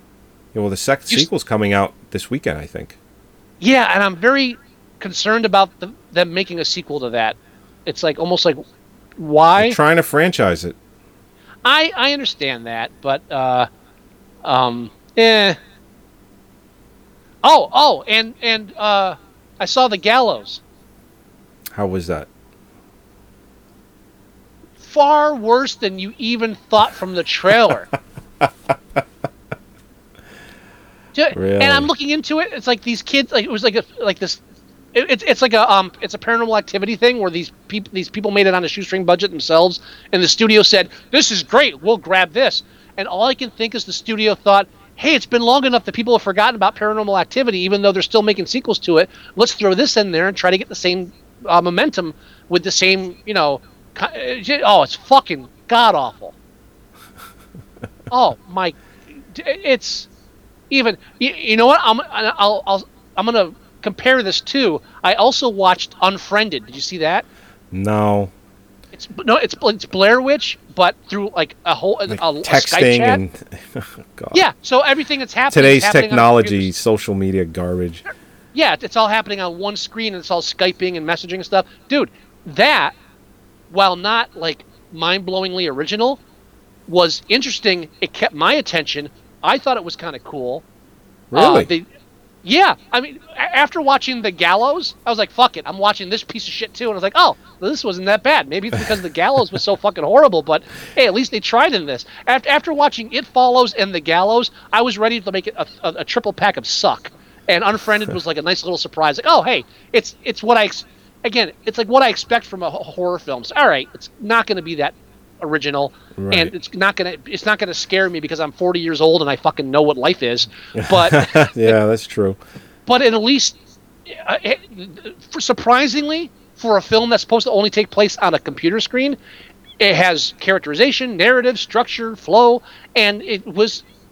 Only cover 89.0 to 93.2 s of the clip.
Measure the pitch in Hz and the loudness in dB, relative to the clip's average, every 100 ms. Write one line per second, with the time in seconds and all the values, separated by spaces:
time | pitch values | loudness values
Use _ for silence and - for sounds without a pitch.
89 | 147 _ _ _ 214 254 277 240 170 - | -10 _ _ _ -2 0 0 -4 -6 -12
90 | 165 127 - 147 123 147 _ _ _ _ | -14 -14 -14 -10 -8 -10 _ _ _ _
91 | _ _ - 139 156 139 - 165 180 - | _ _ -4 4 6 4 2 -4 -6 -20
92 | _ _ _ _ 175 330 381 - - 247 | _ _ _ _ -2 2 2 0 -4 -4
93 | 294 285 | -4 -14